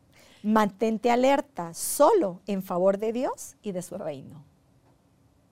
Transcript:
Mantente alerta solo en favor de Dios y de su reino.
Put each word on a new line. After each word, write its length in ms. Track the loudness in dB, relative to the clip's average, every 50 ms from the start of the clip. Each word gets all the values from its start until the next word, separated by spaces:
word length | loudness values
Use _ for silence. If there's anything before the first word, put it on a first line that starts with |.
| _ _ _ -20 -20 -20 -20 -8 -2
Mantente 680 | 2 4 4 4 2 0 -2 -2 -2 -2 -2 0 0
alerta 640 | 2 2 4 4 2 2 0 -4 _ -10 -10 -10 -10
solo 680 | -8 -8 -6 2 4 6 6 6 4 2 0 -4 -8 -8
en 160 | -6 -4 -4 -4
favor 360 | -4 -2 2 4 4 2 2
de 140 | -2 -4 -2
Dios 440 | -2 -4 -4 -4 -8 -12 -18 -20 _ -10
y 100 | -8 -8
de 100 | -8 -8
su 140 | -10 -10 -10
reino. 440 | -8 -8 -10 -10 -14 -16 -18 -20 -20 -20 _ _ _ _ _ _ _ _ _ _ _ _ _ _ _ _ _ _ _ _